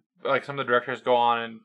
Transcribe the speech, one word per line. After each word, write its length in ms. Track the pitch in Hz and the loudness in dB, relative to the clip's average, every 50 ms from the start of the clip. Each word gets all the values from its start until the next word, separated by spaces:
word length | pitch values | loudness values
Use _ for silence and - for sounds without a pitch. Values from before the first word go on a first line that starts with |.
| _ _ _ _ | _ _ _ _
like, 220 | - - 135 123 - | -2 -2 0 -2 -2
some 140 | - 139 139 | -4 -6 -6
of 80 | 127 | -2
the 40 | 120 | 0
directors 300 | 123 123 - 135 123 113 | 0 0 0 -2 -8 -4
go 160 | - 131 123 | 0 2 2
on 240 | 120 120 120 117 117 | 4 4 2 2 0
and 180 | 117 113 113 113 | -2 -8 -12 -18